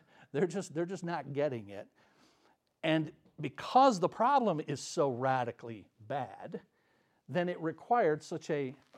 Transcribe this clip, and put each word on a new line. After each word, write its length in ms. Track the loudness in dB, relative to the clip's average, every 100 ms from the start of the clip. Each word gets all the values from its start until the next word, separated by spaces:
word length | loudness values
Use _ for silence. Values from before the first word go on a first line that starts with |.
| _
<laughs> 200 | -20 -6
they're 140 | -2 0
just, 300 | -2 -6 -4
they're 100 | -4
just 180 | -6
not 300 | -6 -6 -4
getting 360 | -2 -2 -2 -8
it. 180 | -14 -14 _ _ _ _ _ _ _ _ _
And 280 | 0 2 0 -8 _ -8
because 580 | -8 -8 4 6 8 6
the 100 | 2
problem 520 | 2 2 4 2 0 -2
is 120 | -6
so 300 | -4 0 0
radically 800 | 2 0 0 -2 -6 -12 -12 -16 _ -8
bad, 540 | -6 -6 -10 -12 -14 -14 _ _ _ _ _ -6
then 220 | -2 -2
it 100 | -2
required 640 | -4 -4 0 4 4 2
such 300 | -2 -8 -4
a, 240 | -2 -4 -8 _